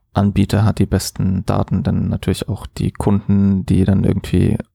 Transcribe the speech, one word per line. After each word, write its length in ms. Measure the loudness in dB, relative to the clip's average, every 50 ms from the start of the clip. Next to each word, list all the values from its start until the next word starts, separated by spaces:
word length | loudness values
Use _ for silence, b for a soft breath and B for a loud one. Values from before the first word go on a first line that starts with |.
| _ _ -2
Anbieter 500 | 0 0 2 2 2 0 2 2 2 2
hat 140 | 2 2 0
die 60 | 0
besten 600 | 0 0 -2 -2 -4 -6 -4 -2 -2 -2 -2 -2
Daten, 380 | -2 -2 -2 -2 -2 -2 -2 0
denn 240 | 0 0 0 0 -2
natürlich 380 | -2 -4 -2 -2 -4 -4 -4 -6
auch 160 | -8 -8 -10 -12
die 240 | -8 -6 -4 -4
Kunden, 720 | -4 -2 0 0 0 0 0 0 2 2 2 2 2 0 0
die 180 | 0 2 2 2
dann 200 | 2 2 2 2
irgendwie 540 | 0 0 -2 -2 -2 0 2 2 2 0 -2 -4 _